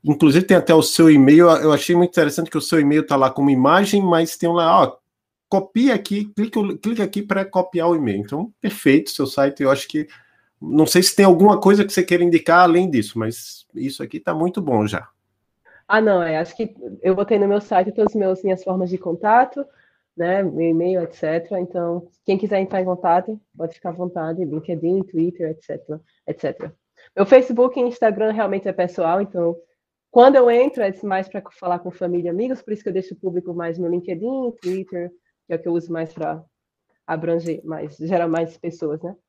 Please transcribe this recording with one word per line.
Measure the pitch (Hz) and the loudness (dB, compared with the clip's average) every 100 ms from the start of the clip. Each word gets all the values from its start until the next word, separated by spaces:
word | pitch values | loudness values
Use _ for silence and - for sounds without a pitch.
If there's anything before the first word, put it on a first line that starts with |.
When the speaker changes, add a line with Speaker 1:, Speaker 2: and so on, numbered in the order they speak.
Speaker 1:
Inclusive | 147 147 156 151 | 0 4 6 4
tem | 185 180 | 4 2
até | - | 6
o | 160 | 4
seu | 156 - 160 | 4 6 8
e-mail. | 147 135 156 175 | 8 8 8 8
Eu | 160 156 | 6 4
achei | 143 - | 0 2
muito | 175 175 | 2 2
interessante | - 147 143 165 | 2 0 0 -4
que | 156 | -6
o | |
seu | - 165 | -2 0
e-mail | 143 151 147 | 2 0 0
tá | |
lá | 143 131 | 0 0
como | 131 143 | 2 0
imagem, | 131 135 175 202 202 | 4 4 4 2 0
mas | 190 165 165 - | 2 2 0 -2
tem | 170 | -2
lá, | 175 165 180 | 0 4 4
ó, | 135 - _ _ _ _ _ | 2 -2 _ _ _ _ _
copia | 196 190 220 262 | -2 -2 0 2
aqui, | 226 202 202 208 | 0 -2 -6 -6
clica, | - 220 220 202 - | -4 -4 -2 -4 -4
clica | 208 226 | -6 -4
aqui | 196 202 | -4 -6
pra | 208 202 | -6 -4
copiar | 196 185 185 175 165 | -2 -4 -2 -2 0
o | |
e-mail. | 170 127 98 | 0 -2 -4
Então, | 107 143 220 _ | -6 -8 -10 _
perfeito | 208 - 147 143 - | -8 -2 2 2 2
o | |
seu | - 135 | -6 -6
site. | - 139 139 | 0 -2 0
Eu | 135 | 0
acho | 135 - | 0 -2
que, | 151 151 - _ _ _ _ | -8 -8 -14 _ _ _ _
não | - 143 156 | -2 2 4
sei | 180 | 4
se | 180 | 2
tem | - | 4
alguma | 196 175 202 196 | 6 8 6 6
coisa | 196 202 | 4 4
que | 202 | 2
você | - | -2
queira | 180 175 | 0 2
indicar | 175 165 - 170 | 2 2 4 4
além | 180 170 185 | 6 4 2
disso, | 135 107 113 | -2 -2 -6
mas | 110 113 - - _ - | -8 -8 -16 -20 _ -10
isso | 135 - | -10 -10
aqui | - - | -12 -8
tá | - | -6
muito | 160 175 190 | -2 -4 -4
bom | 156 117 104 | -2 0 0
já. | 87 - _ _ _ _ _ _ _ _ | -4 -10 _ _ _ _ _ _ _ _
Speaker 2:
Ah, | 214 | 0
não, | 220 190 | 2 2
é, | 165 156 | 0 -4
acho | 170 | -6
que | - 220 - 117 98 | -8 -12 -10 -18 -4
eu | 185 | -2
botei | 190 202 214 | -2 0 0
no | 202 | 2
meu | 202 | 0
site | 208 190 185 | 0 0 0
todas | 208 208 | -2 -2
as | |
meus, | 220 190 185 | 0 -2 -2
minhas | 196 185 | -2 -4
formas | 190 185 180 | -4 -6 -4
de | 180 | -6
contato, | - 175 208 233 254 277 277 _ _ _ _ | -8 -6 2 2 2 -4 -14 _ _ _ _
né, | - 175 190 | -6 -2 -2
meu | 190 151 165 | -2 -2 0
e-mail, | 165 175 185 | 0 0 -2
et | 165 | -4
cetera. | - 156 165 165 190 | -8 -4 -4 -4 -8
Então, | 180 180 170 175 175 _ - | -6 -6 -6 -6 -10 _ -4
quem | 196 | -2
quiser | 208 196 | -2 -4
entrar | 190 196 | -2 -4
em | |
contato, | 185 180 180 175 185 214 _ - | -4 -4 0 0 -2 -12 _ -12
pode | 165 | -12
ficar | - 185 | -10 -14
à | |
vontade, | 170 180 180 160 165 | -10 -10 -8 -8 -6
LinkedIn, | 170 151 160 165 165 190 | -6 -8 -8 -6 -2 -4
Twitter, | 190 165 170 175 160 | -4 -4 -4 -4 -8
et | 160 | -10
cetera, | - 131 - 156 _ _ - | -12 -14 -12 -14 _ _ -12
et | 165 | -8
cetera. | 147 - - _ _ _ _ - | -8 -8 -14 _ _ _ _ -4
Meu | |
Facebook | 202 262 254 233 247 262 | 4 4 4 -2 -2 0
e | |
Instagram | 247 240 220 202 220 | -6 -2 -2 0 -4
realmente | 220 202 196 196 | -2 -4 -4 -6
é | |
pessoal, | 185 180 175 165 180 | -4 -6 -2 -2 -2
então, | 202 180 170 170 _ _ _ _ _ | -4 -4 -4 -6 _ _ _ _ _
quando | 240 254 277 | 6 6 8
eu | 240 | 4
entro, | 233 269 - | 4 0 0
é | 202 190 | -6 -4
mais | 208 190 190 | -6 -6 -6
pra | 202 190 _ | -12 -16 _
falar | 180 175 | -6 -6
com | 180 | -8
família | 180 180 175 175 | -8 -6 -4 -4
e | |
amigos, | 175 247 262 | -6 -6 -8
por | - | -8
isso | 208 | -10
que | 208 | -6
eu | |
deixo | 185 185 170 | -8 -8 -10
público | 190 175 180 | -8 -8 -8
mais | 175 170 170 | -8 -8 -6
meu | 170 | -6
LinkedIn, | 175 175 170 226 269 247 233 | -6 -6 -8 -6 -6 -8 -8
Twitter, | 180 190 190 180 175 _ _ _ _ | -8 -8 -8 -10 -12 _ _ _ _
que | |
é | 165 | -8
o | |
que | 165 | -4
eu | |
uso | 170 170 | -6 -6
mais | 165 160 | -8 -10
pra | 165 156 160 160 _ _ _ _ _ - | -8 -10 -10 _ _ _ _ _ _ -10
abranger | 160 165 170 165 160 | -8 -4 -4 -6 -10
mais, | 156 156 151 _ | -10 -12 -12 _
gerar | 165 185 170 | -4 -2 -2
mais | 165 165 - | -2 -4 -8
pessoas, | 175 165 160 156 | -14 -8 -8 -8
né? | 175 - | -12 -16